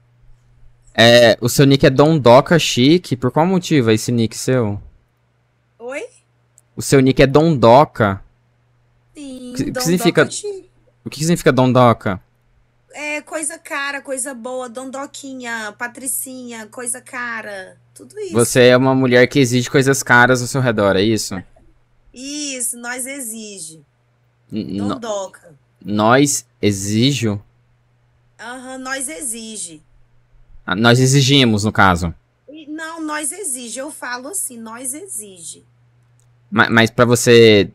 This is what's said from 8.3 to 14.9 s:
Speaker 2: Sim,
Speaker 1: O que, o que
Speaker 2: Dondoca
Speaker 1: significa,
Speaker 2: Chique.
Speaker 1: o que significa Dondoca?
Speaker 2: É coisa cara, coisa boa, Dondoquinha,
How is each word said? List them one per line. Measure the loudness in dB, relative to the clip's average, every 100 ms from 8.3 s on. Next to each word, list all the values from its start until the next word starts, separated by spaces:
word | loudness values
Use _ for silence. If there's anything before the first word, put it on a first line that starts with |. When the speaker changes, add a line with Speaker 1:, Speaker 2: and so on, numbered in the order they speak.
| _ _ _ _ _ _ _ _ -20
Speaker 2:
Sim, | -18 -16 -12
Speaker 1:
O | -8
que, |
o | -6
que |
Speaker 2:
Dondoca | -4 -2
Speaker 1:
significa, | 0 0 2 0
Speaker 2:
Chique. | -2 -10 -12 -16 _ _ _ -16
Speaker 1:
o |
que | -8
significa | -4 0 0
Dondoca? | 2 2 4 4 2 -4 -8 _ _ _ _ _ _ _
Speaker 2:
É | -12 -8 -8
coisa | -8 -10 -10 -12
cara, | -12 -10 -8 -10
coisa | -10 -8 -8
boa, | -10 -12 -12 -12
Dondoquinha, | -14 -14